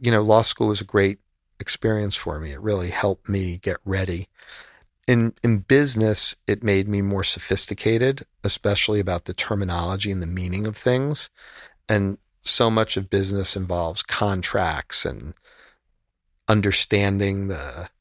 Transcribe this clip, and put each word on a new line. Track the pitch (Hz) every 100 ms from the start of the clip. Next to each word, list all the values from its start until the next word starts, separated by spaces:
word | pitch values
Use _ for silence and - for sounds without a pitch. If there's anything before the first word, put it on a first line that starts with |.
you | 120
know, | 110
law | 107 110
school | 113 - 110
was | 101
a | 101 101
great | 98 101 _ _ _ -
experience | - - 113 107 104
for | - 85 76
me. | 78
It | 71
really | 107 98 90
helped | - 101 95 -
me | 98 92 87
get | 98 -
ready. | 98 95 92 87 95 _ - - - _ _ _ -
In, | 120 113 -
in | 120 107
business, | - 139 143 113 110 104 - - -
it | 104
made | 110 98 101
me | 101
more | 98 98
sophisticated, | 95 - - 95 - 101 110 113 127 135 - _
especially | 104 - 104 101 - 107
about | 95 87
the | -
terminology | 95 - 101 92 87 85 95 101
and | 95
the | 85 90
meaning | 90 95 107
of | 104
things. | 123 127 143 147 - _ - - - _ -
And | 104 98 101 _ _
so | - - 117
much | 110 110 -
of | 95
business | 98 95 101 92 95
involves | 90 87 82 -
contracts | - - 104 95 - 101 87 82 - -
and | - 55 69 - _ _ _ _ _ _ _ _ _ _ -
understanding | 107 98 - - 101 101 98 98 98 98
the | 82 69 82 92 _